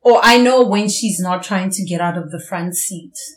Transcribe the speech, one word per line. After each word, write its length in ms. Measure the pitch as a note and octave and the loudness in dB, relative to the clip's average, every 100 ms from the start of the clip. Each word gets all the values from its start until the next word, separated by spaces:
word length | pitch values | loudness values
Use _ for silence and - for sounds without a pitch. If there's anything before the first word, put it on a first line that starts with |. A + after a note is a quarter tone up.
or 180 | A#3+ A#3 | 6 6
I 160 | A3+ B3 | 6 6
know 260 | B3 C4 | 4 4
when 260 | A#3 G3+ G#3 | 2 2 -2
she's 300 | - A3 E3+ | -4 -4 -4
not 220 | F3+ F3+ | -2 -4
trying 260 | - F#3+ F#3+ | -2 -4 -2
to 140 | F#3+ F3 | -6 -4
get 160 | E3+ | -2
out 160 | F3 E3+ | -2 -4
of 140 | D3+ | -8
the 80 | E3 | -12
front 340 | - F3+ F3 F3 | -10 -8 -6 -6
seat 380 | - F3 E3+ - - | -8 -10 -14 -16 -18